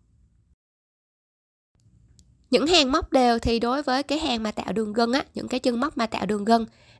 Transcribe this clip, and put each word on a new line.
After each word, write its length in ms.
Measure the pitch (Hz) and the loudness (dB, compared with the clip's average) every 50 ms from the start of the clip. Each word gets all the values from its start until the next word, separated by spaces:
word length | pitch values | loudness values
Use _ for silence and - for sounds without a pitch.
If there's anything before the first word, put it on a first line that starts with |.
| _ _ _ _ _ _ _ _ _ _ _ _ _ _ _ _ _ _ _ _ _ _ _ _ _ _ _ _ _ _ _ _ _ _ _ _ _ _ _ _ _ _ _ _ - _ _ _ _ - | _ _ _ _ _ _ _ _ _ _ _ _ _ _ _ _ _ _ _ _ _ _ _ _ _ _ _ _ _ _ _ _ _ _ _ _ _ _ _ _ _ _ _ _ -20 _ _ _ _ 0
Những 180 | 254 190 247 | 2 2 4
hàng 240 | 311 359 330 285 254 | 4 4 4 4 4
móc 200 | 269 330 - - | 2 -2 -2 0
đều 280 | - 262 247 240 233 233 | 2 4 4 4 2 2
thì 200 | - 240 233 233 | 0 0 0 0
đối 240 | 233 233 254 285 294 | 0 0 -2 -2 -2
với 200 | 269 254 262 285 | -2 -2 -2 -2
cái 160 | - 277 311 | -2 -4 -2
hàng 240 | 320 277 247 226 220 | -2 -2 -4 -2 -4
mà 80 | 214 | -6
tạo 220 | - - - - 185 | -6 -6 -6 -4 -4
đường 200 | 220 220 208 208 | -4 -4 -2 0
gân 180 | 233 233 233 | 0 0 2
á, 120 | 247 277 - _ - | 0 -2 -4 _ -8
những 140 | - - | -10 -6
cái 120 | 220 254 254 | -6 -4 -2
chân 200 | - 262 240 233 | 0 0 0 0
móc 180 | 269 302 - | -4 -4 -2
mà 80 | 262 226 | -4 -4
tạo 180 | 220 - - - | -4 -4 -4 -4
đường 200 | 185 214 208 202 | -2 -4 -2 2
gân, 200 | 214 233 233 220 - _ _ _ _ - | 2 2 2 2 -2 _ _ _ _ -10